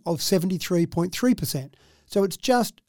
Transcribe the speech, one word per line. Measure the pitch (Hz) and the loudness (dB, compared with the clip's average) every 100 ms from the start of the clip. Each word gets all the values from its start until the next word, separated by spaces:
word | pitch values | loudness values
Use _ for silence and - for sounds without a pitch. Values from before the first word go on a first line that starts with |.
| - | -4
of | 170 | -2
seventy-three | - 190 185 185 - 175 165 | 0 0 2 -2 0 0 2
point | - 175 | 0 -2
three | - 247 247 | 0 0 2
percent. | 147 147 135 _ _ _ _ | 0 -4 -8 _ _ _ _
So | 202 | 0
it's | 196 - | 0 -2
just | - 247 220 - | 0 2 2 -6